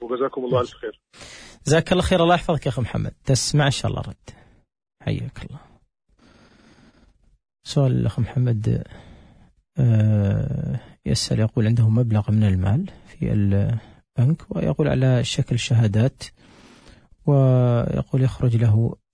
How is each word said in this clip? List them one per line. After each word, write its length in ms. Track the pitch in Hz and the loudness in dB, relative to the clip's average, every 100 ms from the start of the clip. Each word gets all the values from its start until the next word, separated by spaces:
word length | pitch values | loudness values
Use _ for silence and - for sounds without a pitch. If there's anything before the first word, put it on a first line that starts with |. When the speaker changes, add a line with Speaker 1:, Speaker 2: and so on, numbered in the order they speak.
Speaker 1:
وجزاكم 440 | 117 123 135 139 127 | -8 -4 -4 -4 -2
الله 160 | 123 | -2
ألف 120 | 123 | -2
خير. 260 | - 113 - _ - - - - - - | -8 -14 -14 _ -20 -20 -20 -20 -10 0
Speaker 2:
جزاك 240 | 156 165 | 0 2
الله 120 | 180 | 0
خير، 200 | 175 185 | 2 2
الله 120 | 170 175 | 4 2
يحفظك 300 | - 156 - | 0 -4 -2
يا 60 | |
أخي 100 | 127 | -4
محمد، 300 | 104 - 101 - - | -6 -6 -8 -8 -2
تسمع 400 | 135 - 147 139 | -2 0 0 0
إن 60 | |
شاء 200 | - - | 0 -4
الله 100 | - | -6
رد. 380 | - - - - _ _ _ _ _ _ - | -8 -14 -20 -20 _ _ _ _ _ _ -6
حياك 400 | 107 120 - - | -6 -6 -12 -18
الله. 140 | 139 - _ _ _ _ _ _ _ _ _ _ _ - _ _ _ _ _ _ _ | -18 -20 _ _ _ _ _ _ _ _ _ _ _ -20 _ _ _ _ _ _ _
سؤال 280 | - - 135 | -6 0 2
الأخ 280 | 127 120 - | 2 -2 -2
محمد، 640 | 117 - 123 110 110 120 - - - - - - - _ _ - | -4 -2 0 0 -2 -2 -4 -18 -20 -20 -20 -20 -20 _ _ 0
آه، 1000 | 127 110 107 107 98 104 - - - 131 - - - | 2 4 4 2 2 0 -2 -4 -6 -8 -10 -10 -4
يسأل، 340 | 131 - 120 | -2 -2 0
يقول 280 | 110 - 107 | 0 0 0
عنده 220 | 117 110 | 2 2
مبلغ 420 | 110 123 107 104 | 2 2 0 2
من 120 | 107 | 2
المال 460 | 107 92 92 117 196 - - | 2 2 2 0 -2 -10 -18
في 240 | - 113 | -6 -2
البنك، 1080 | 110 101 98 101 113 - - _ - 123 165 - | 0 2 0 0 -4 -6 -20 _ 0 0 0 -4
ويقول 380 | 190 - - 147 | -4 -2 0 0
على 360 | 131 131 123 | 2 2 2
شكل 360 | 123 - - 120 | 0 -4 -2 -2
شهادات، 640 | - 117 110 104 127 - - - - - - - - - _ _ - | 0 2 2 2 0 -2 -18 -20 -20 -20 -20 -20 -20 -20 _ _ 0
ويقول 960 | 139 131 127 123 120 - - - 135 | 4 4 4 4 2 0 -4 -2 0
يخرج 340 | 131 - 127 117 | -2 0 0 2
له 400 | 117 107 117 - _ | 2 2 0 -4 _